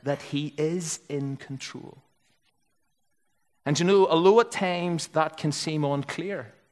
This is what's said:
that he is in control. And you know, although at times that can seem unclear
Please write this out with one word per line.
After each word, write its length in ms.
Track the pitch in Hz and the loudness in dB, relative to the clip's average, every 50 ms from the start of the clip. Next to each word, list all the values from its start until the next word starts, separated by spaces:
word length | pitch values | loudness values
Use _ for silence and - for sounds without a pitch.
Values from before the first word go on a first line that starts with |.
that 180 | - 139 143 139 | -2 -4 -4 -4
he 320 | - - - 143 151 151 - | -6 -6 -6 -4 -4 -6 -4
is 420 | - 151 156 170 185 170 156 - - _ _ | -2 -2 -2 -2 -4 -6 -6 -10 -10 _ _
in 280 | 147 143 139 139 139 | -6 -6 -6 -6 -8
control. 600 | 135 - - 139 135 - - - - - - - 139 _ _ _ _ _ _ _ _ _ _ _ _ _ _ _ _ 855 _ _ _ _ _ _ _ _ _ _ _ _ _ _ _ _ | -10 -10 -12 -12 -12 -12 -14 -14 -14 -16 -16 -20 -20 _ _ _ _ _ _ _ _ _ _ _ _ _ _ _ _ _ _ _ _ _ _ _ _ _ _ _ _ _ _ _ _ _
And 140 | 139 147 147 | -2 0 2
you 60 | 170 | 4
know, 240 | 180 196 196 190 185 | 4 6 6 6 6
although 320 | 160 165 170 190 208 233 | 4 6 6 8 8 8
at 100 | 226 226 | 4 4
times 560 | - - 196 185 175 175 175 175 170 160 - - | -2 -4 -2 -2 -2 -2 -2 -2 -2 -2 -4 -2
that 280 | - 156 156 156 - | 0 0 0 0 -2
can 160 | - - 151 | -4 -4 -4
seem 320 | 147 - - 160 156 151 147 | -2 -2 -4 -4 -2 0 0
unclear 680 | 139 143 143 139 - - - 165 196 202 156 120 107 - _ _ _ | 0 0 -2 -4 -6 -8 -8 -8 -8 -8 -10 -10 -14 -18 _ _ _